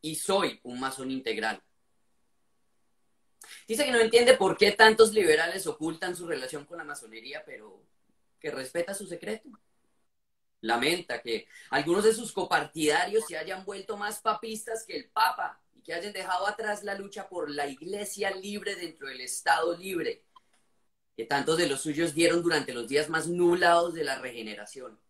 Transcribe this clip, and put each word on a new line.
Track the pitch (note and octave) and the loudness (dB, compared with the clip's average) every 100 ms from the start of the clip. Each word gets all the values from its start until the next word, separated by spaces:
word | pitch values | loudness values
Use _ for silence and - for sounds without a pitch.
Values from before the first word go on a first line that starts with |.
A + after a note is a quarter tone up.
y | D#3+ D#3 | -6 -8
soy | - F#3+ E3 A2+ | 0 2 2 -4
un | B2+ B2 | -12 -6
masón | C3 C3 C3 | -6 -6 -6
integral. | C3 A2+ G#2+ A2 G#2+ _ _ _ _ _ _ _ _ _ _ _ _ _ _ _ _ _ _ - - - | -6 -4 -2 -2 -4 _ _ _ _ _ _ _ _ _ _ _ _ _ _ _ _ _ _ -20 -20 -6
Dice | A3+ C#4+ | 0 2
que | |
no | A#3+ | 4
entiende | A3 A#3 A#3+ B3+ | 6 6 8 8
por | F#3 - | 6 4
qué | G3+ | 4
tantos | G3+ A3 A3 A3+ | 8 8 10 6
liberales | G#3 F3 D#3 E3 F#3+ F3+ | 8 6 6 4 -2 -6
ocultan | C#3+ D#3+ D#3+ F#3 | -4 -4 -4 -6
su | F3+ E3+ | -6 -6
relación | D3 C3 D3+ C#3+ | -6 -6 -10 -12
con | E3+ | -14
la | |
masonería, | D3+ C#3+ A2+ A2 A#2+ D3 D3+ | -12 -12 -14 -18 -14 -14 -14
pero | B2+ G#2+ G2 _ _ _ _ _ _ | -18 -18 -20 _ _ _ _ _ _
que | D3+ | -10
respeta | C3+ C3 E3+ E3+ | -8 -8 -4 -4
su | G3 G3+ | -6 -10
secreto. | E3+ - A3 - G#3 _ _ _ _ _ _ _ _ _ _ | -10 -8 -10 -10 -20 _ _ _ _ _ _ _ _ _ _
Lamenta | A2 A#2 C3+ F3 E3+ A#2 | -2 0 0 -2 -4 -10
que | A#2+ A2 - - - | -6 -6 -6 -20 -4
algunos | C#3 D3 F3+ | -2 2 4
de | G#3 | 4
sus | A3 A#3+ | 2 -2
copartidarios | - F3 D#3+ D3 D#3+ D3+ D#3 F3+ G#3+ - | -6 0 0 0 -2 2 2 2 0 -2
se | D#3+ | -8
hayan | D#3+ F#3+ G3 | -8 -10 -10
vuelto | G3 F#3+ G3+ | -12 -10 -8
más | G#3 A3 | -6 -4
papistas | A3+ G#3+ A3+ G#3+ - A3 | -2 -2 -4 -10 -8 -10
que | - - | -8 -12
el | - | -8
Papa | - A3+ - F3 - _ | 0 0 2 -6 -8 _
y | _ | _
que | - | -10
hayan | E3 G3+ | -8 -8
dejado | G3 F#3 F3+ G3 | -8 -4 -2 -2
atrás | G#3+ G#3+ G#3 | -4 -6 -4
la | G3+ | -6
lucha | G3 G3 - F#3+ | -8 -10 -12 -12
por | F3+ D3 | -8 -8
la | C#3+ C#3+ | -4 -6
iglesia | C#3 E3 G#3 G3+ - G3 | -8 -10 -8 -8 -4 -4
libre | F#3+ G3 G3+ G3+ | -4 -8 -6 -6
dentro | F#3+ E3+ - C#3 | -6 -8 -10 -14
del | B2+ | -12
Estado | B2+ - - E3 D#3+ E3+ | -8 -6 2 2 2 -2
libre, | F#3+ F3+ C#3 - _ _ _ _ _ _ _ _ _ | -4 -4 -4 -6 _ _ _ _ _ _ _ _ _
que | - A2+ | -12 -4
tantos | C#3 C3+ D#3+ | -2 0 2
de | E3+ | 2
los | C3+ | 0
suyos | D#3+ D3 E3 | -4 -2 -2
dieron | D3 E3+ E3+ | 2 2 4
durante | E3+ D#3 C3+ | 2 0 -2
los | B2 A#2 | -8 0
días | C#3 D3+ | 0 0
más | D#3+ D#3+ | -2 -2
nublados | F3 F3 F3 F3 E3+ F3 | 2 4 6 6 6 4
de | E3 | -2
la | C#3+ C3+ | -4 -4
regeneración. | B2+ A#2+ G#2+ G#2 G#2 C#3 B2+ G#2+ _ | -6 -10 -10 -12 -14 -14 -16 -18 _